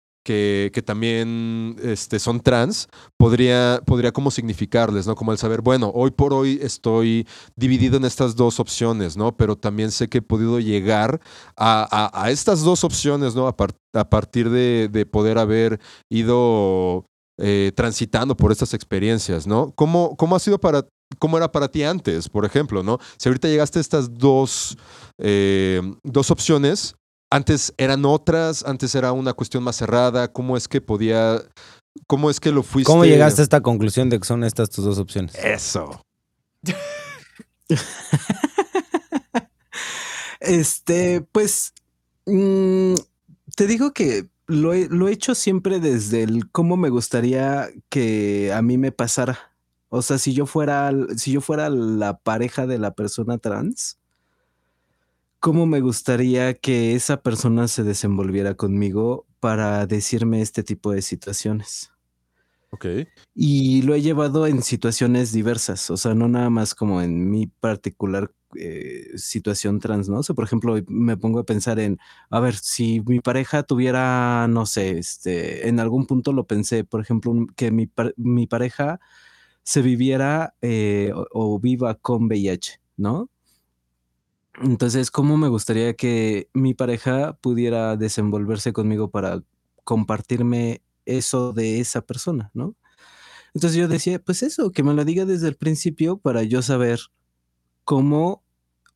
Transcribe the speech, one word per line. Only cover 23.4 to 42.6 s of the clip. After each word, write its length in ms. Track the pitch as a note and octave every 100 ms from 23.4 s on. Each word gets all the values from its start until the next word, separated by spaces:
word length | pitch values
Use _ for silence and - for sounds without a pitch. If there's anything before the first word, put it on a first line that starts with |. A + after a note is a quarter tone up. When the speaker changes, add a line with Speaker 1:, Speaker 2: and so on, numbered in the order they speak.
| E3
Speaker 1:
llegaste 320 | D3+ D3 F3
a 20 |
estas 320 | D#3 D#3 B2 A#2
dos, 600 | C3+ C3+ C3 - - - - - - -
eh, 640 | G#2+ G2+ G2 G2 F#2+ F#2 F#2 -
dos 260 | D3 C3+ C3+
opciones, 640 | E3 - D#3 C#3 G3 - - _ _ -
antes 420 | C#3+ C#3 D3+ - -
eran 280 | C3+ C3+ C#3+
otras, 580 | D3+ D3+ D#3+ E3 D#3 -
antes 300 | C3 C3 C#3
era 160 | B2
una 220 | B2+ C3
cuestión 300 | A#2+ A#2+ B2+
más 120 | B2 A2+
cerrada. 560 | A2 A#2 B2 B2 A#2+
¿Cómo 260 | - B2+ B2+
es 100 | -
que 140 | C#3
podía, 600 | - G#2 A2 A2+ A2+ A2+ - - - - _ - -
cómo 220 | C#3 D3+
es 100 | C#3
que 120 | D#3
lo 120 | C#3+
fuiste? 280 | B2 C3+ C3
Speaker 2:
¿Cómo 140 | E3 E3+
llegaste 360 | D3+ D3 G#2+
a 20 |
esta 180 | D3 D3
conclusión 480 | B2 A2+ G#2+ B2 B2+
de 100 | A#2
que 60 | F2+
son 180 | A#2+
estas 260 | A#2 A2 A2
tus 160 | - G2
dos 140 | G2+
opciones? 360 | F#2 G2+ F2 -
Speaker 1:
Eso. 680 | G#2+ G#2+ - G2 D#2+ - _ _ _ _ _ _
Speaker 3:
<laughs> 60 | - F#3 - - - - - - - _ - D3+ - - - D3 - G3 C#4+ - F4 F#4+ - E4+ - C#4+ - A#3+ - _ _ - - - - - - -
Este, 840 | - F3 D3+ - - F3 F3+ F3 -
pues, 400 | G#3+ G#3 - - - _ _ _ _ -
mm, 680 | F#3+ G3 F#3+